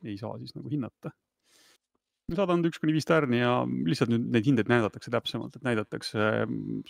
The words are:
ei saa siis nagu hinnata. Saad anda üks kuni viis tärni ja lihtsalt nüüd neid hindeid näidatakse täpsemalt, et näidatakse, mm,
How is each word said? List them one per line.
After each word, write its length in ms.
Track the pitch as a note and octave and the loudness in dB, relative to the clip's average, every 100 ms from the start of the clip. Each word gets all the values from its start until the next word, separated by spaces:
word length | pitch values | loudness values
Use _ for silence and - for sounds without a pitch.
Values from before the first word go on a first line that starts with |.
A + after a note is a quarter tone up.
ei 140 | A2+ G2+ | -12 -10
saa 160 | G#2+ A2 | -10 -12
siis 100 | B2+ - | -14 -14
nagu 120 | C3 | -8
hinnata. 460 | D3 G#2+ _ E3 - _ _ _ _ _ _ _ _ _ _ - | -6 -6 _ -16 -16 _ _ _ _ _ _ _ _ _ _ -6
Saad 220 | E3+ F#3 | -2 2
anda 160 | F3 E3+ | 2 2
üks 140 | - | 0
kuni 80 | D#3 | 0
viis 140 | D#3 - | 2 4
tärni 320 | D#3+ C#3 A#2+ | 2 4 2
ja 220 | B2 B2 B2 B2+ D3+ | 2 2 0 -2 0
lihtsalt 240 | D3+ A#2 | 0 2
nüüd 140 | A#2 A#2 | 2 2
neid 140 | A#2+ A2 | 2 4
hindeid 180 | B2 G2+ | 4 4
näidatakse 460 | A#2+ G#2 - - | 4 2 -4 -4
täpsemalt, 400 | A#2 - A#2 A2+ | -4 -4 -8 -10
et 80 | - | -8
näidatakse, 560 | B2+ A2+ G#2+ - - A2+ G#2+ A2 | -4 -2 -4 -8 -6 0 0 0
mm, 380 | A2 - G2+ G#2+ | -2 -4 -6 -8